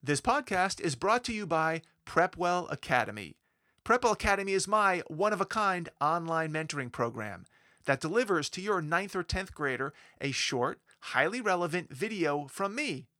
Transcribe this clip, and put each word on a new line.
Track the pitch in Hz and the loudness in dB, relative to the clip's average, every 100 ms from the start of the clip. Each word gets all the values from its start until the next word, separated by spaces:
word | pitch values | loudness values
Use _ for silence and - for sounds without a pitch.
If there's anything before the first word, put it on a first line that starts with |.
| 131 | 0
This | 147 | 0
podcast | - 277 269 185 190 - | 2 2 2 0 2 0
is | 170 127 | -4 0
brought | 190 240 | 2 2
to | 240 | 0
you | 220 196 | -6 -2
by | 160 160 165 - _ - | 0 0 -2 -8 _ 0
Prepwell | - 180 170 175 180 175 | 4 4 2 0 0 -2
Academy. | - - 127 107 107 87 - _ _ _ _ - | -8 0 2 2 -4 -12 -14 _ _ _ _ 2
Prepwell | 247 240 | 4 4
Academy | 208 214 196 196 | 2 2 2 2
is | 190 170 | 0 2
my | 214 202 180 - | 4 4 2 -4
one-of-a-kind | 156 208 208 196 220 202 180 165 _ | 0 0 2 -2 0 0 0 -6 _
online | 147 170 165 165 160 | 0 2 0 -2 -2
mentoring | 156 156 143 123 | -4 -4 -6 -6
program | - 117 113 107 92 - _ _ _ - | -2 -2 -2 -10 -10 -16 _ _ _ 0
that | 143 | 0
delivers | 160 214 247 180 139 | 2 0 2 2 0
to | - | -6
your | 196 190 | -2 -2
ninth | 151 170 202 190 | 0 -2 -2 -6
or | |
tenth | 175 - - | -4 -4 -6
grader | - 143 123 156 - - _ | -4 -2 0 -4 -6 -20 _
a | 143 | -4
short, | 127 - 131 127 - _ _ | -2 -2 0 0 -2 _ _
highly | - 127 151 240 | -2 2 2 2
relevant | 214 180 175 175 170 | 0 2 0 -2 -6
video | 135 214 214 156 147 143 | -6 -6 0 0 0 -4
from | - 196 | -6 -4
me | 226 294 139 127 | -2 -4 -4 -10